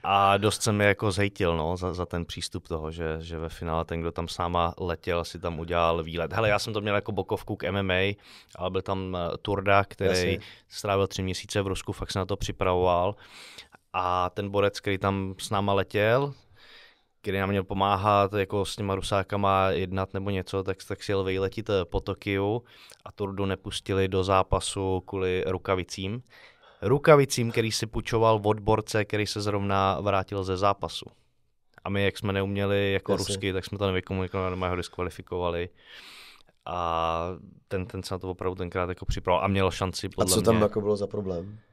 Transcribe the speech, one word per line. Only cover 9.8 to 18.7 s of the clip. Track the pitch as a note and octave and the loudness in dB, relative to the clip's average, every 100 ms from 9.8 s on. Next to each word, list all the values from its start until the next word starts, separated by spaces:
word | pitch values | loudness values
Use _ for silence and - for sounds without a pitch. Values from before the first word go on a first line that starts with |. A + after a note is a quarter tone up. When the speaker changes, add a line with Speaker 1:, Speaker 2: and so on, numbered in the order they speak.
Speaker 1:
který | G2 - F#2+ | 4 0 2
Speaker 2:
Jasně. | F2+ F2+ F#2 - - _ | 2 2 -2 -6 -20 _
Speaker 1:
strávil | - G#2 G2 G2 | -8 0 2 0
tři | - | -2
měsíce | F#2+ F#2 - G#2 | -4 -4 -4 -2
v | G2 | -2
Rusku, | F#2 - | -4 -6
fakt | G2 F#2+ | -8 -6
se | G2+ | -4
na | F#2 | -4
to | G2+ | -4
připravoval. | - - F#2+ F2+ F2+ F2 F#2 G#2 - - - - - - _ | -4 -2 2 4 4 4 2 -4 -16 -20 -20 -20 -20 -20 _
A | F#2 F2+ F2+ F2+ | -4 0 2 0
ten | - G2+ | -2 -2
borec, | G2+ G2+ - | 2 2 0
který | - F#2+ | -4 0
tam | G2 G2 F#2+ F#2+ | 0 0 -4 -8
s | - | -2
náma | G#2 G2 | 0 2
letěl, | G2 F#2 G#2 G#2+ A#2+ C#3+ C#3 _ - - - - _ _ _ | 2 2 2 4 4 0 -8 _ -20 -20 -20 -20 _ _ _
který | G2+ F#2+ | -4 0
nám | F#2+ | 2
měl | G2+ | 0
pomáhat | F#2 G2 G2 G2 G#2 G2+ G2 | 0 0 0 2 4 4 4
jako | G#2 F#2+ G#2 | 2 0 0
s | F#2 | -2